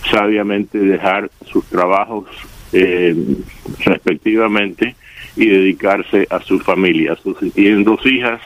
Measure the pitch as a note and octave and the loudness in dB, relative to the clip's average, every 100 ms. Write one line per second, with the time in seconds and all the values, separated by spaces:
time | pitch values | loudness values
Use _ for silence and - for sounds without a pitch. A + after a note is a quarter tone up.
0 | - A2 G#2 G#2+ G2+ G2+ G2+ A2 G2 F#2 | 0 0 2 0 0 -2 -4 0 0 2
1 | G2 G2 G#2 _ - - - - F2+ G2 | 0 -2 -4 _ -6 -6 -2 -2 2 0
2 | G#2+ G#2+ F#2+ - - - - F#2 F#2 F2+ | -2 -8 -10 -20 -20 -20 -2 2 2 2
3 | F2 - - C#2 - - - - - - | 0 0 -2 -4 -6 -16 -16 -4 -2 0
4 | - G#2 A2 A2 A2 G#2 G2+ E2+ A#2 - | -2 -2 0 0 2 0 -4 -4 -6 -6
5 | - - - - A2 F#2+ F#2+ E2+ G2 G2 | -20 -20 -14 0 2 4 2 0 0 -2
6 | - G2+ - F2+ - F#2 F2+ F2+ F#2 D#2+ | 0 0 0 -4 -2 -2 0 0 2 2
7 | D2+ E2 G2 F2+ F#2 - G2+ G#2 G#2 G#2+ | 0 -2 -6 -6 -6 2 2 4 2 2
8 | C3 C3 B2 A#2 | 0 0 -2 -6